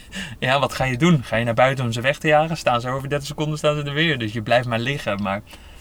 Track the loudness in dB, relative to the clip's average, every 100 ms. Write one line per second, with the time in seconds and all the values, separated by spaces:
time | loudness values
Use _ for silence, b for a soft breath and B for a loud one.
0 | B -12 -12 -6 0 2 0 -2 -2 2
1 | 4 4 2 -2 0 4 2 2 -2 -2
2 | -2 0 4 4 4 0 0 0 0 -6
3 | -4 -4 -4 -4 -4 0 0 0 -2 0
4 | 0 0 -2 -4 2 2 2 -2 -2 -4
5 | -4 -2 -2 -4 B B B B